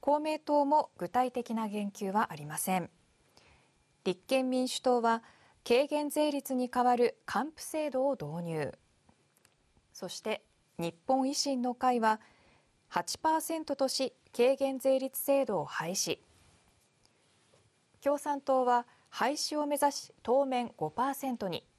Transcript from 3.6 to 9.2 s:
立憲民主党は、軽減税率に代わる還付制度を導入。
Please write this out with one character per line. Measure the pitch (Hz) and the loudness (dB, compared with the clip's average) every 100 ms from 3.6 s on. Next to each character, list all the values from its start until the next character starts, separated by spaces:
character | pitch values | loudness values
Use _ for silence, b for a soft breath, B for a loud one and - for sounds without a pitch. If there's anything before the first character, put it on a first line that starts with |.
| b b _ _ | b b _ _
立 | - 180 _ | -4 -4 _
憲 | 262 254 | 0 0
民 | 254 254 | 0 -2
主 | - | -2
党 | - 247 | 2 2
は、 | 226 226 b b b b - | 2 0 b b b b 2
軽 | 233 285 | 2 4
減 | 294 294 | 0 -2
税 | 302 302 | 0 2
率 | 285 269 | 0 -4
に | 254 247 | -4 -2
代 | 247 | 2
わ | 247 | 4
る | 240 240 - | 4 2 0
還 | - 190 277 | -4 -2 -2
付 | - | -8
制 | - 311 302 | -8 -4 -2
度 | 254 269 | 0 0
を | |
導 | 269 147 160 | 0 -6 -6
入。 | 170 160 143 - _ _ _ _ | -4 -4 -4 -6 _ _ _ _